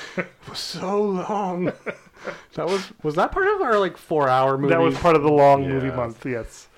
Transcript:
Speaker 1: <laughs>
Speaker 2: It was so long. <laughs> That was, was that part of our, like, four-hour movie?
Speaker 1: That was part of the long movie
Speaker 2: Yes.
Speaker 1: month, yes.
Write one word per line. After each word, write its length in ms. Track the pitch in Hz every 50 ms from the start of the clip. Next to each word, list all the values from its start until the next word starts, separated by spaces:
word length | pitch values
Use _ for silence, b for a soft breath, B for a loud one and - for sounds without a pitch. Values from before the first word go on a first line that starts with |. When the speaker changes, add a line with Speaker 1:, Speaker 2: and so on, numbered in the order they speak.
Speaker 1:
<laughs> 160 | - - - -
Speaker 2:
It 100 | - - - _ - -
was 100 | - -
so 420 | - - - 165 170 185 202 208
long. 720 | 214 208 190 180 180 - 214 202 208 185 180 175 180 160 - -
<laughs> 40 | - - - - - - B B B B 180 B B B -
That 100 | - 151 165
was, 240 | 190 196 190 - - - -
was 100 | 156 147
that 160 | 160 208 302
part 140 | - 370 381
of 160 | 392 427 392
our, 160 | 381 254 226 208
like, 200 | 196 180 170 -
four-hour 600 | - - 170 151 143 131 127 131 135 135 135 135
movie? 160 | 139 139 165
Speaker 1:
That 60 | 165
was 160 | 165 165 139 135
part 180 | - 175 165
of 60 | 156
the 100 | 143 156
long 360 | 151 147 143 139 143 139 139 135
movie 200 | 135 135 131 135
Speaker 2:
Yes. 80 | 127
Speaker 1:
month, 300 | 127 120 117 113 - -
yes. 420 | 139 123 117 113 - - - - - _